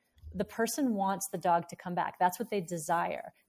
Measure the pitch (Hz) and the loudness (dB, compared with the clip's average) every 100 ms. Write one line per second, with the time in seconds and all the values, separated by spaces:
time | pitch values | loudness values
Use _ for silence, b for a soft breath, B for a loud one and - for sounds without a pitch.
0 | _ _ - 180 202 - 226 - 269 208 | _ _ -10 -6 -4 -2 -2 2 2 2
1 | 190 190 - 185 180 170 165 - 185 175 | 2 0 -2 -2 4 4 2 -8 -4 -2
2 | 165 - 180 - 214 208 165 175 151 170 | -2 4 2 2 -2 -2 -2 -4 0 0
3 | 165 73 - - | 0 -4 -8 -16